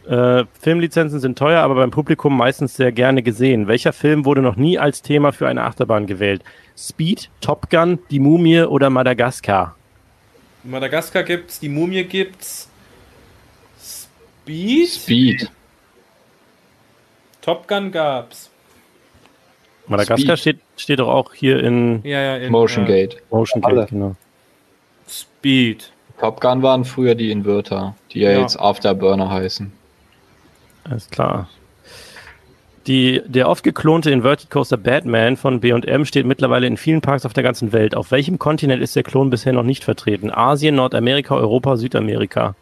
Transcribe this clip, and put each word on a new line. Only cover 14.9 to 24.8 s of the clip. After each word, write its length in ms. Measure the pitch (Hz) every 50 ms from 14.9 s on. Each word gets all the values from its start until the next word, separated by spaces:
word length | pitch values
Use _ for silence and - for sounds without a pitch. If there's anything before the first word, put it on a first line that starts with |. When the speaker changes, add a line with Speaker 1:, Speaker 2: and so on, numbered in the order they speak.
Speaker 3:
Speed. 600 | - - - - - - 262 247 - 131 - - _ _ _ _ _ _ _ _ _ _ _ _ _ _ _ _ _ _ _ _ _ _ _ _ _ _ _ _ _ _ _ _ _ _ _ _ _ _
Speaker 2:
Top 260 | - 160 165 170 -
Gun 240 | - 208 202 196 190
gab's. 600 | 170 165 156 147 135 123 117 - - - - _ _ _ _ _ _ _ _ _ _ _ _ _ _ _ _ - _ _ _ _ _ _ _ _ _ _ _
Speaker 1:
Madagaskar 500 | - 104 101 104 - 117 135 139 143 170
Speaker 3:
Speed. 20 | -
Speaker 1:
steht, 200 | - 156 147 - _ _ _
steht 220 | - - - 147 135
doch 100 | 123 117
auch 240 | 127 135 123 -
hier 300 | - - 143 131 135 131
in 380 | 123 120 120 120 120 120 117 110 104
Speaker 2:
Ja, 160 | 143 143 139
ja, 160 | 139 135 135
in, 160 | 127 127 127
Speaker 3:
Motion 320 | 113 117 117 107 - 117 101
Speaker 2:
äh, 40 | 92 98 95 95
Speaker 3:
Gate. 160 | 95 - - - _
Speaker 1:
Motion 340 | - 110 113 - - 117 98
Speaker 4:
Alle. 160 | 123 127 120
Speaker 1:
Gate, 80 | 107 -
genau. 260 | 104 101 98 98 95 _ _ _ _ _ _ _ _ _ _ _ _ _